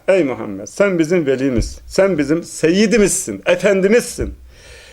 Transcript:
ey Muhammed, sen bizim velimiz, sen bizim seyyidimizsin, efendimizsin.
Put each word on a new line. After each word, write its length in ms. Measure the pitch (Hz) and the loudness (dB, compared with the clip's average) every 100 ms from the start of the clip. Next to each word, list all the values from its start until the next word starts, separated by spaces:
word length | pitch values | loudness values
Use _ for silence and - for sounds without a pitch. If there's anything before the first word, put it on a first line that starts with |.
| - | 0
ey 160 | 190 | 2
Muhammed, 420 | 143 113 113 95 107 | 2 -2 -8 -10 -12
sen 320 | - 202 175 | -2 0 2
bizim 280 | 156 185 139 | 0 0 0
velimiz, 540 | 131 135 117 - - - | 0 0 0 -2 -6 -8
sen 320 | - 196 165 | 0 0 2
bizim 240 | 139 165 | 0 -2
seyyidimizsin, 1000 | - - 156 185 220 226 196 - - 95 - | -4 -4 0 2 2 4 2 0 -6 -6 -2
efendimizsin. 880 | 180 196 196 190 233 - - - - - - - - - | 0 2 2 4 2 0 -8 -10 -10 -20 -20 -20 -20 -20